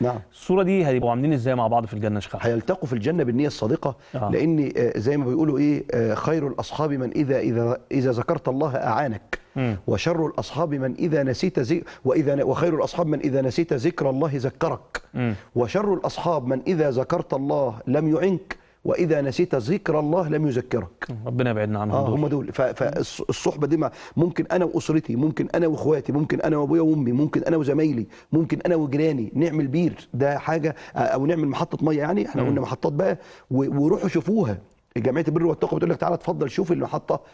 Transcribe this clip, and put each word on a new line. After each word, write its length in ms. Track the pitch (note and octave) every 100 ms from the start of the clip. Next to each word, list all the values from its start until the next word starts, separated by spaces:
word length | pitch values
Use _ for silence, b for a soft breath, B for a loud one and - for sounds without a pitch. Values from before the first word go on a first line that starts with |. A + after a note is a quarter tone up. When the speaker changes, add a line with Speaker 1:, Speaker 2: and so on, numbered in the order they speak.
Speaker 1:
نعم. 180 | B2 A#2+ -
Speaker 2:
الصورة 300 | - - F#3
دي 240 | F#3 F#3+ D3+
هيبقوا 240 | B2+ A#2+
عاملين 220 | A#2+ D3
إزاي 220 | C#3+ A#2+
مع 120 | B2+ A2
بعض 200 | A#2+ A2+
في 80 |
الجنة 200 | G#2+ G#2+
يا 60 | G#2
شيخ 140 | - G2+
أحمد؟ 140 | G2+
Speaker 1:
هيلتقوا 360 | A2+ - F#3+ C#3
في 60 |
الجنة 320 | A#2+ A2+ E3+
بالنية 220 | B2 A#2+ D3
الصادقة، 500 | - A2 D#3+ D3 B2 B
Speaker 2:
آه. 160 | C3+ G#2
Speaker 1:
لأن، 420 | A2+ D#3 D#3 C3+ -
آه، 220 | A#2+ -
زي 180 | A2 D3
ما 80 |
بيقولوا 340 | B2+ C3 D#3 C3+
إيه، 260 | D3 C#3+ -
آه، 200 | B2 A2+
"خير 320 | G#2+ - D#3+ C#3+
الأصحاب 440 | - - - D3+
من 180 | C#3 B2+
إذا، 280 | - C3+ -
إذا، 400 | - A#2 A#2 B2+ -
إذا 180 | C3+ C3
ذكرت 380 | A#2 C3+ D#3+ -
الله 280 | C3 D3+ B2+
أعانك". 640 | B2 A2+ C#3+ G#2 - - - C#3
Speaker 2:
مم. 200 | B2 G2 -
Speaker 1:
"وشر 400 | A2 D#3+ E3+ D3+
الأصحاب 480 | - A2 C3+ E3
من 200 | C#3+ C3
إذا 280 | B2 E3+ D3
نسيت 380 | C3+ A#2+ F#3 -
زي-، 240 | A#2 E3 - B
وإذا 300 | B2+ D#3+ C#3+
ن-، 80 | C#3
وخير 320 | - B2 C3+
الأصحاب 320 | D#3 C3 - E3
من 140 | D3
إذا 220 | D3 C3+
نسيت 300 | C3 C#3+ E3
ذكر 380 | C#3 D3 - C#3+
الله 200 | C3 D#3
ذكرك". 680 | C3+ C3 - E3 A#2+ - - -
Speaker 2:
مم. 200 | C3+ A#2+ G2+ B
Speaker 1:
"وشر 400 | A#2+ A#2 F#3 G#3
الأصحاب 520 | F#3 D3 - E3+ D#3 B2
من 140 | C3 -
إذا 240 | E3+ D3
ذكرت 440 | B2 B2+ F3 -
الله 440 | C#3 C#3 D3 C3 A2 -
لم 220 | C#3 D#3 D#3
يعنك، 440 | F#3 E3+ - - b b
وإذا 360 | - - F3 D3+
نسيت 340 | C#3 B2 F3+
ذكر 440 | C#3 A2 G3 - D3+
الله 280 | D3+ F3 D#3
لم 180 | D3+ D3+
يذكرك". 600 | B2 B2+ A#2+ F2+ - - A#2+ A#2
Speaker 2:
ربنا 240 | A#2+ B2
يبعدنا 300 | G#2+ G#2+ G#2
عنهم 160 | G#2+ C3+
Speaker 1:
آه، 100 | C3+
Speaker 2:
دول. 120 | C#3+
Speaker 1:
هم 80 | D3
دول. 260 | C#3+ A2+
ف-، 100 | -
فالص-، 640 | B2+ A#2 B2+ - D#3+ - -
الصحبة 380 | - - D3 C#3+
دي 100 | D#3
ما، 140 | C3+ B B B
ممكن 280 | E3+ - -
أنا 120 | F3+
وأسرتي، 520 | E3+ D#3 - D#3 - A#2
ممكن 320 | D#3 - -
أنا 120 | E3+ E3
وإخواتي، 460 | D3 C#3+ D3+ -
ممكن 280 | C#3 D#3 -
أنا 160 | D#3+ D3+
وأبويا 240 | C#3+ E3
وأمي، 300 | D#3+ D#3 A#2+
ممكن 300 | B2 D3 C#3
أنا 140 | - D#3+
وزمايلي، 500 | C#3+ C#3+ D#3 B2 G#2 B B
ممكن 260 | D#3 D#3+ - F3
أنا 100 | E3
وجيراني 560 | D3 C#3+ D#3+ C#3 G#2+
نعمل 320 | B2+ E3 D#3 C#3
بير، 420 | D3 E3 G#2 -
ده 240 | A#2+ C#3 C#3+
حاجة، 380 | - E3 D#3 C#3+ B -
آه، 20 |
أو 280 | A#2+ C3 C#3
نعمل 220 | E3+ D3
محطة 380 | C3 E3 - D#3+
مية 120 | D3+
يعني. 280 | D3+ G3+ -
إحنا 140 | C3+
Speaker 2:
مم. 60 | C3
Speaker 1:
قلنا 120 | C#3+
محطات 320 | B2 B2+ E3+
بقى، 260 | D3 F#3+ F#3 B B B
و-، 320 | B2+ C#3 C#3+
وروحوا 240 | D3+ G3+ F#3+
شوفوها. 500 | E3+ E3 A3 C#3 F#2+ - _ _ A#2+
جمعية 280 | A#2+ C3+ D#3
البر 180 | D#3+ E3+
والتقوى 320 | - - D#3+
بتقول 120 | F3
لك: 60 | E3
"تعالى 180 | E3
اتفضل 360 | E3+ - D#3 C#3+
شوف 220 | - F3+
المحطة"، 480 | D#3 B2 D3+ - D#3 B